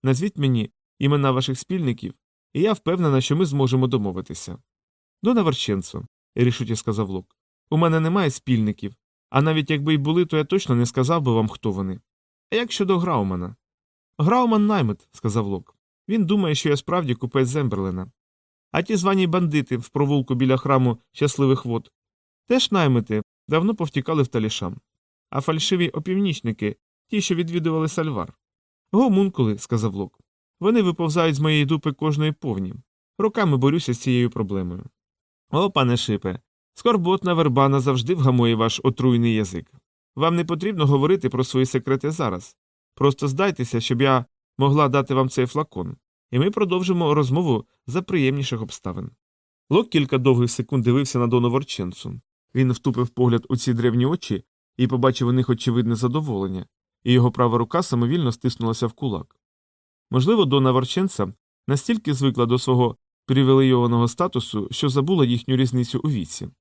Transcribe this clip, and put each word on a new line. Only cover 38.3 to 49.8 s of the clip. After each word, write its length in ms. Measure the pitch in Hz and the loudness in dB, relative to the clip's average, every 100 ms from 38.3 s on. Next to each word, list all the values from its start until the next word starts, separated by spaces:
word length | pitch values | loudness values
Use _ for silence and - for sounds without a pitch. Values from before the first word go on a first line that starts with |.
| 127 117 113 | 4 4 4
ваш 260 | 113 - | 0 2
отруйний 500 | 135 120 127 120 117 | -2 2 2 2 2
язик. 380 | 110 98 90 - _ _ _ _ - | 0 -2 -6 -12 _ _ _ _ -2
Вам 200 | 160 170 | 0 0
не 100 | 165 | -2
потрібно 420 | 170 190 196 143 | -4 -4 0 2
говорити 420 | 139 147 190 143 | 4 4 2 0
про 140 | 123 | -2
свої 220 | 131 131 131 | -2 0 0
секрети 460 | 131 127 135 143 | -2 -2 -2 -2
зараз. 460 | 156 127 90 - _ _ _ _ _ | -4 -4 -4 -10 _ _ _ _ _
Просто 320 | 139 135 147 | -2 0 -4
здайтеся, 540 | 135 196 165 123 117 | 0 -2 -2 -4 -4
щоб 200 | - 120 | -2 0
я 240 | 135 131 123 _ _ - | 2 2 -2 _ _ -2
могла 320 | 139 143 143 | 2 4 2
дати 240 | 139 127 | 2 0
вам 160 | 131 131 | 0 0
цей 160 | - 127 | 0 -2
флакон, 500 | 143 151 98 90 - _ _ _ | -2 -6 -8 -10 -12 _ _ _
і 80 | 123 | 0
ми 120 | 170 | 0
продовжимо 600 | 208 202 180 185 180 160 | 0 -2 -2 0 0 2
розмову 520 | 151 131 143 175 113 - _ - | 2 2 0 2 0 -4 _ -8
за 140 | 147 | -8
приємніших 600 | 185 185 131 139 135 117 | -2 0 0 0 -4 -6
обставин. 500 | 110 - - 92 90 _ _ _ _ _ _ | -8 -10 -10 -10 -12 _ _ _ _ _ _
Лок 200 | 160 | 0